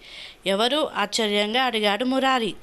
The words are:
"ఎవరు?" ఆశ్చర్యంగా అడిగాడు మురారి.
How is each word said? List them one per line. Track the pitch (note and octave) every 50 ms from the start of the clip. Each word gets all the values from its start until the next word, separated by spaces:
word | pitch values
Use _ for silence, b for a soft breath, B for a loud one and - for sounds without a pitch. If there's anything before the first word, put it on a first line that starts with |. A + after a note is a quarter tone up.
| B B B B B B B B -
"ఎవరు?" | F#3 G3 G3 A3+ B3 C4+ D#4 D4 - -
ఆశ్చర్యంగా | G3 G3+ G3+ - - A3 G#3 G#3 G#3 G#3 G#3 A3 B3+ C4
అడిగాడు | B3+ A3+ A3 G#3+ G#3 G3 G#3 B3+
మురారి. | B3+ C4 C4 B3+ C4+ C4 B3+ A3+ F#3+ - -